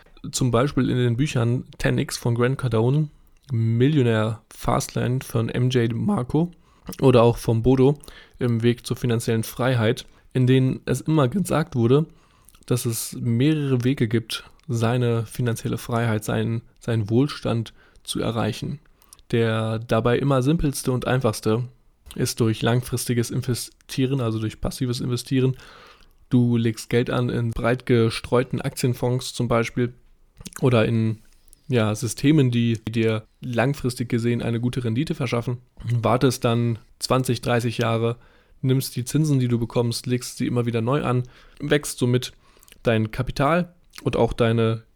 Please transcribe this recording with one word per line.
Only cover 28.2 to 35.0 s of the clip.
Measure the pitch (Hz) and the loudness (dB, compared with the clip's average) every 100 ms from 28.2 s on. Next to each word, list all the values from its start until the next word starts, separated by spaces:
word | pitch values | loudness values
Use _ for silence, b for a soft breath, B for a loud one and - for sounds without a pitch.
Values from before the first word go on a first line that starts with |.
| - 123 170 - | -2 0 0 -4
Aktienfonds | 143 - 127 120 123 123 - | -6 -2 -2 0 -2 -2 -4
zum | - 120 | -4 0
Beispiel | 117 117 123 123 - _ _ _ - - - | 0 0 -2 -4 -6 _ _ _ -20 -18 -2
oder | 131 117 117 | 2 4 4
in, | 113 110 107 - _ _ - - | 2 0 -4 -12 _ _ -14 -2
ja, | 123 107 107 | 0 2 0
Systemen, | 117 - 139 156 127 | -6 0 4 4 4
die | 120 117 110 - | 2 2 0 -2
dir | 113 110 110 - _ | 0 0 0 -6 _
langfristig | 131 113 131 139 127 - 120 | -6 0 0 0 -4 -4 -4
gesehen | 117 120 120 | -2 0 -2
eine | 117 117 | -2 -2
gute | 120 120 | -2 -2
Rendite | 117 113 | -2 -2